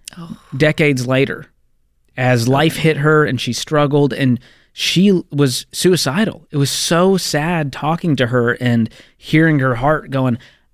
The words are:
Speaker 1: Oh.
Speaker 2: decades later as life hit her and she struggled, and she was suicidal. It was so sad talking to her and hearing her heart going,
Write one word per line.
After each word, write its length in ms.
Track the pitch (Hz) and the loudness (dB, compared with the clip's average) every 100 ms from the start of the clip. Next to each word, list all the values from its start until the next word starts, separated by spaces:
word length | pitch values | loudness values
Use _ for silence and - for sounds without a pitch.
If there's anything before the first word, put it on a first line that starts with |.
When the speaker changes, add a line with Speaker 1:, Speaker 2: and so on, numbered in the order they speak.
| - - | -20 -20
Speaker 1:
Oh. 200 | 170 - _ 135 | -18 -20 _ 0
Speaker 2:
decades 500 | 151 156 151 131 123 | 0 2 0 0 0
later 400 | 131 139 - - _ _ _ _ _ _ - | 0 0 -4 -14 _ _ _ _ _ _ -4
as 320 | 127 123 117 | 0 2 2
life 300 | 135 160 - | 2 0 0
hit 200 | 160 143 | 0 2
her 280 | 151 156 151 | 2 2 2
and 140 | 123 | -2
she 100 | - | -4
struggled, 600 | 117 - 151 143 147 143 | -8 -2 0 2 2 0
and 260 | 110 131 120 - _ _ | 0 0 0 -4 _ _
she 480 | - - 165 202 180 - | -8 -2 2 4 2 -2
was 340 | 143 143 127 - | 0 0 -2 -10
suicidal. 760 | - 175 180 135 151 220 - _ | -2 2 2 0 -2 -4 -6 _
It 60 | 147 | -2
was 120 | 139 | -2
so 480 | - - 170 185 190 | -2 -2 2 2 2
sad 560 | - 147 156 170 143 | -2 -2 -2 -2 -4
talking 420 | - 147 165 175 135 | -4 -4 -2 -2 0
to 100 | 120 | 0
her 260 | 127 120 120 | 2 0 0
and 280 | 123 117 110 - - _ | 0 0 0 -6 -20 _
hearing 420 | - 156 160 147 | 0 2 4 2
her 160 | 131 117 | 0 0
heart 340 | 139 151 - | 0 -2 -4
going, 260 | 135 127 113 - _ _ | -2 -2 -2 -8 _ _